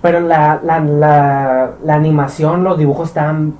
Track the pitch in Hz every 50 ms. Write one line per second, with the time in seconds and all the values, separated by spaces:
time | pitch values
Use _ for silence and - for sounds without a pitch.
0 | - 170 170 170 170 165 165 156 151 151 156 151 - 160 160 160 156 147 147 147
1 | 151 151 147 147 143 139 139 139 135 135 127 131 131 123 - - - 156 151 151
2 | 156 160 156 147 139 139 - - 156 156 170 180 180 190 180 165 151 139 139 151
3 | 165 160 - 160 147 151 156 156 156 151 147 -